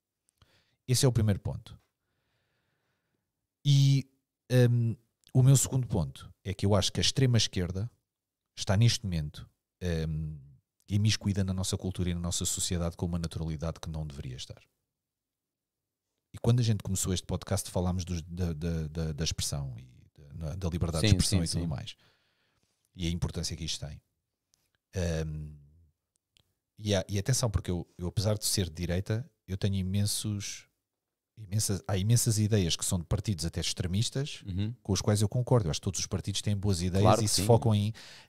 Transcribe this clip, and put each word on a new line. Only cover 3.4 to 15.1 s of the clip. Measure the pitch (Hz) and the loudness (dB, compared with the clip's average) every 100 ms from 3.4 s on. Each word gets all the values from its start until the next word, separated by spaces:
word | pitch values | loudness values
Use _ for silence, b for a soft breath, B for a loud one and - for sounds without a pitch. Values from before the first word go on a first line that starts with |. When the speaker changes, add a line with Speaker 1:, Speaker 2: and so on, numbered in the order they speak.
| _ _ | _ _
Speaker 1:
E, | 147 139 139 139 - _ _ _ - 127 123 | 4 6 6 4 0 _ _ _ 0 4 6
hum, | 120 117 - _ _ _ | 4 2 -2 _ _ _
o | 131 | 4
meu | 127 135 | 8 6
segundo | 110 131 120 | 4 -2 0
ponto | 90 69 - - - | 0 -2 -6 -20 -12
é | 95 | -8
que | 90 101 | 0 2
eu | |
acho | 107 - | 4 2
que | - | 2
a | |
extrema-esquerda | - - 131 117 - 95 85 92 113 _ _ _ _ _ _ - | 0 4 4 4 2 -2 -4 -4 -8 _ _ _ _ _ _ -10
está | - 98 | 0 6
neste | 117 - | 6 4
momento, | 98 82 76 - - _ _ - 90 82 80 | -2 -2 -4 -8 -20 _ _ -6 -2 0 0
hum, | 78 78 76 69 - _ _ - | -2 -4 -8 -16 -20 _ _ -2
imiscuída | 104 107 - 101 98 | 2 2 2 0 0
na | 95 | -2
nossa | 92 90 98 | -2 -2 -2
cultura | 92 92 90 | -4 -2 -2
e | |
na | 87 | -2
nossa | 85 - | -4 -4
sociedade | 87 - - 87 85 - | -4 -4 -2 -2 -4 -4
com | 87 | -4
uma | 85 | -4
naturalidade | 82 80 80 76 82 78 | -6 -6 -6 -4 -6 -8
que | 82 | -8
não | 78 78 | -8 -8
deveria | 69 67 64 | -8 -12 -12
estar. | - - _ _ _ _ _ | -14 -16 _ _ _ _ _